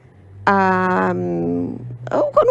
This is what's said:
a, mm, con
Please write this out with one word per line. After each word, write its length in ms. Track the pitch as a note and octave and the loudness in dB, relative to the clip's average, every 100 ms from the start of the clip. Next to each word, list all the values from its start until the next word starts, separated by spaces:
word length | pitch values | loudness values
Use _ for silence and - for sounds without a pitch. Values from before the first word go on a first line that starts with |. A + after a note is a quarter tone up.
| - - - - - | -20 -20 -20 -4 0
a, 680 | G3 F#3+ F#3 F#3 F#3 F#3 | 2 2 2 0 0 0
mm, 540 | F3+ F3+ E3+ E3+ F3 F3 - - - - | -2 -2 -2 -2 -2 -4 -8 -12 -14 -4
con 360 | - D5 - A#4 | -2 2 2 2